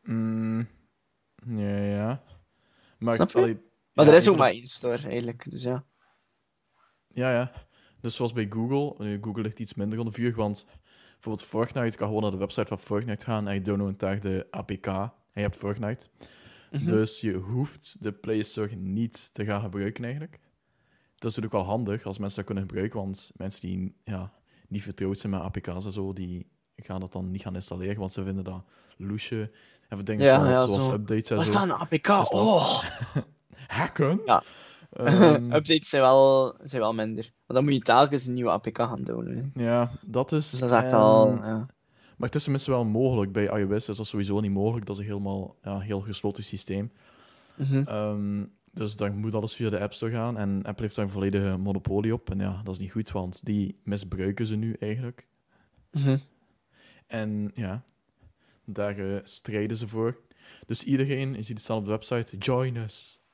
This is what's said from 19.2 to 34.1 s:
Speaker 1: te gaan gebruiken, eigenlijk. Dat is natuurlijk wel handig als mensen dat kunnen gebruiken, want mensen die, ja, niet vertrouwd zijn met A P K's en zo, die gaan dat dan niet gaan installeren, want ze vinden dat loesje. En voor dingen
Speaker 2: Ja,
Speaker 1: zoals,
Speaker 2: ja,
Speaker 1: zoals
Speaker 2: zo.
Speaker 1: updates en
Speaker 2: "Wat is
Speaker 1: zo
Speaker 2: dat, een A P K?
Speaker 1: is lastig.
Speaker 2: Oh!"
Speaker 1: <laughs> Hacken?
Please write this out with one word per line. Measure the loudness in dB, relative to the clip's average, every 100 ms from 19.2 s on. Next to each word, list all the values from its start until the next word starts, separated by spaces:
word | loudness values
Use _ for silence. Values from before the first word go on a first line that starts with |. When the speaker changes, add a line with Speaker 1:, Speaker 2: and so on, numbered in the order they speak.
| -16
Speaker 1:
te | -8 -4
gaan | -2
gebruiken, | -4 -4 -6 -6
eigenlijk. | -8 -8 -12 -18 _ _ _ _ _ _ _ _
Dat | -6
is | -4
natuurlijk | -2
wel | -2 0 -2
handig | -2 -4 -6
als | -8
mensen | -6 -6
dat | -6
kunnen | -6 -4
gebruiken, | -4 -4 -4
want | -6 -8 -14 -12
mensen | -12 -10
die, | -8 -6 -8 _
ja, | -10 -10 -10 _ _ _ _
niet | -10
vertrouwd | -10 -6 -4 -4
zijn | -4
met | -4
A | -4
P | -8
K's | -8 -8 -8
en |
zo, | -8 -8
die | -8 -8 -10 -14 _ _ -20
gaan | -10 -8
dat | -8
dan | -8 -8
niet | -8
gaan | -8 -10
installeren, | -8 -8 -6 -6
want | -6
ze | -6
vinden | -6 -6
dat | -6 -12 -16 _ _ _
loesje. | -8 -8 -6 -6 -6 _ _ _ _
En | -10
voor | -4
dingen | 6 8
Speaker 2:
Ja, | 8
Speaker 1:
zoals, | 8
Speaker 2:
ja, | 4 4
Speaker 1:
zoals | 4 2
Speaker 2:
zo. |
Speaker 1:
updates | 0 -2 -2 0
en | 2
Speaker 2:
"Wat | 4
is |
Speaker 1:
zo | 4
Speaker 2:
dat, | 2
een | -2
A | -2
P | 0
K? | 4
Speaker 1:
is | 4 4
lastig. | 4 6 6 4 2 -2 -8 -6 -6
Speaker 2:
Oh!" | -6 _ _
Speaker 1:
<laughs> | -20 -8 -4
Hacken? | -4 2 2